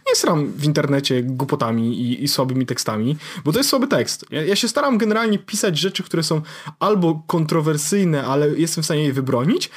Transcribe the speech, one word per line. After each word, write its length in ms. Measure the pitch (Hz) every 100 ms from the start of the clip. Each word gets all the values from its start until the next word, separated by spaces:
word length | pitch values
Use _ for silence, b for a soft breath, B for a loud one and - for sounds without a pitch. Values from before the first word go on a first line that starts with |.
| -
nie 80 | 494
sram 360 | - 165 143
w 120 | -
internecie 580 | 147 151 139 139 143 127
głupotami 800 | 123 127 139 147 117 113 113 107
i, 240 | 120 123
i 40 | 139
słabymi 380 | - 131 131 127
tekstami, 500 | 127 - 107 117 151 B B
bo 80 | 147
to 60 | 196
jest 120 | 277
słaby 160 | 269 240
tekst. 380 | 151 117 - -
Ja, 140 | 143
ja 120 | 160 202
się 120 | 233
staram 300 | 285 285 226
generalnie 400 | 220 220 226 202
pisać 400 | - 208 214 151
rzeczy, 240 | 185 -
które 200 | - 165
są 200 | 156 156 156 B B -
albo 420 | 185 214 170 156 -
kontrowersyjne, 960 | 175 156 165 156 147 - 202 185 147
ale 260 | 123 135 147
jestem 320 | 143 165 -
w 20 |
stanie 200 | 151 151
je 80 | 151
wybronić, 580 | 131 131 127 139 302 -